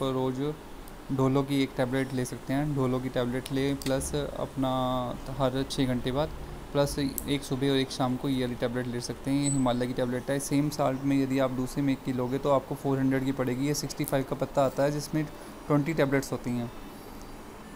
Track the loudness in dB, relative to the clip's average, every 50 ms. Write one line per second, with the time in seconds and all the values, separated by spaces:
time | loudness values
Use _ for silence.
0 | -2 0 0 2 0 0 0 0 -2 -4 -4 -6 -10 -14 -14 -14 -14 -14 -14 -12
1 | -6 -2 2 4 4 4 4 4 4 2 2 2 2 2 0 0 0 2 2 0
2 | 0 0 -2 -2 -2 -4 -6 -8 -4 -2 0 0 0 0 0 2 2 2 2 0
3 | -2 -2 -2 0 0 0 0 -2 -2 -2 -2 0 0 0 0 -2 0 0 0 0
4 | 0 -2 -2 -4 -4 -4 -4 -6 -6 -4 -2 0 0 2 2 2 0 0 0 0
5 | -2 -4 -6 -8 -8 -8 -2 0 0 2 2 0 -2 -2 0 0 2 2 0 0
6 | 0 0 0 0 0 -2 -4 -8 -10 -10 -12 -12 -10 0 2 2 2 2 2 0
7 | -2 0 -2 -2 0 0 0 -2 0 -2 -2 0 2 4 4 4 2 0 0 0
8 | 0 0 0 0 0 0 0 0 0 0 0 -2 -2 0 0 -2 -2 -2 -4 -4
9 | -4 -6 -6 -4 -2 0 2 2 2 2 2 4 4 4 4 2 0 0 0 0
10 | 0 0 0 -2 -2 -2 -2 -2 0 2 2 2 2 2 2 2 2 2 2 2
11 | 2 2 4 4 4 4 4 2 2 2 2 0 -2 -2 -2 0 2 2 0 0
12 | 0 -2 0 0 0 0 0 0 4 4 4 4 2 0 -4 -2 0 0 2 4
13 | 4 4 4 2 2 0 0 0 0 0 0 0 0 0 0 0 -2 -4 -4 -4
14 | -2 0 0 0 0 -2 -2 -4 -4 0 2 2 2 2 4 2 2 2 2 -2
15 | -4 -2 -2 -2 -2 -2 -6 -12 -14 -14 -14 -8 0 2 4 4 4 2 2 2
16 | 4 4 4 2 0 -2 -4 -4 -4 -2 -2 -2 -4 -6 -8 -12 -14 -14 -14 -14
17 | -16 -14 -14 -14 -14 -14 -14 -14 -14 -16 -16 -16 -16 -16 -16